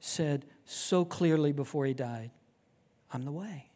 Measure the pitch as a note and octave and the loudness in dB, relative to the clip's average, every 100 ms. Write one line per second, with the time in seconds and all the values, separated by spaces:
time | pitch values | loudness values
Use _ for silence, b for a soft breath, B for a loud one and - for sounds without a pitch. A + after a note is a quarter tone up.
0 | - - D#3 C#3+ - b - - - F3+ | -6 -2 0 0 -4 b -12 -6 2 2
1 | E3+ - E3+ D#3 D3 C#3+ C3+ D3+ C3+ C3 | 2 2 4 6 4 2 -2 -2 0 -2
2 | A#2+ A#2 A2+ - _ _ _ _ _ _ | -4 -8 -12 -16 _ _ _ _ _ _
3 | _ D#3 C3+ D#3 G#3 D3+ - | _ -8 -6 -8 -10 -12 -16